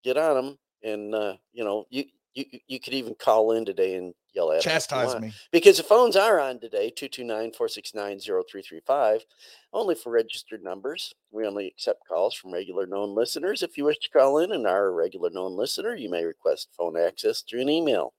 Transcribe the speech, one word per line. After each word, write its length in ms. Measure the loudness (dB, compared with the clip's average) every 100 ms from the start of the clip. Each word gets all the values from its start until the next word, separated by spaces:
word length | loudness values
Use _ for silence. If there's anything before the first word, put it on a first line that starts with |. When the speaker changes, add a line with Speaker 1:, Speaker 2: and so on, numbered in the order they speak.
Speaker 1:
get 140 | -2 0
on 220 | 2 2
'em, 200 | 0 -10 _ _
and, 320 | -8 -6 -4
uh, 220 | -2 -2 -6 _
you 140 | -6 -4
know, 220 | -4 -4
you, 160 | -8 -8 _ _ -14
you, 100 | -12 -14 _
you 120 | -12
could 140 | -6
even 220 | -6 -6 -2
call 360 | 4 6 6
in 120 | 2 -2
today 300 | 0 0 0
and 180 | -8 -14 _
yell 180 | -2 0
at 60 | 2
us 80 | 2
if 0 |
you 60 |
Speaker 2:
Chastise 340 | 0 -2 -2 -2
Speaker 1:
want. 140 | -2
Speaker 2:
me. 120 | -8 -12 0
Speaker 1:
Because 240 | 8 8 8
the 60 |
phones 340 | 6 6 6 4
are 200 | 4 4
on 180 | 2 -4
today, 300 | -6 -2 -4
two 180 | -4 -12
two 160 | -10
nine, 300 | -6 -6 -6
four 160 | -4 -4
six 240 | -4 -10 -8
nine, 240 | -8 -8
zero 240 | -4 -4 -4
three 100 | -10
three 200 | -14 -16 -2
five, 380 | 2 2 2 -2 _ -20 -20 _
only 240 | -4 -2 -2
for 140 | 0
registered 500 | 0 0 -6 -12 -14
numbers. 520 | -10 -8 -8 -8 -12 -14 _
We 160 | -6 -6
only 180 | -4 -8
accept 400 | -6 -4 -4 _
calls 280 | 0 0 -2
from 160 | -8
regular 320 | -8 -6 -6 -4
known 300 | -4 -4 0
listeners. 480 | -2 -2 -4 -4
If 140 | -6 -2
you 80 | -2
wish 140 | -2
to 100 | 0
call 300 | 4 4 4
in 120 | 0
and 160 | 0 0
are 200 | 2 2
a 40 |
regular 380 | 2 -2 -2 -4
known 260 | -2 -6 -4
listener, 400 | -4 -4 -6 -6
you 140 | -6
may 160 | -4 -4
request 420 | -2 -2 -2 -4 -6
phone 200 | -4 0
access 440 | 0 2 -2 -2
through 200 | -6 -4
an 80 | 0
email. 440 | 2 2 0 0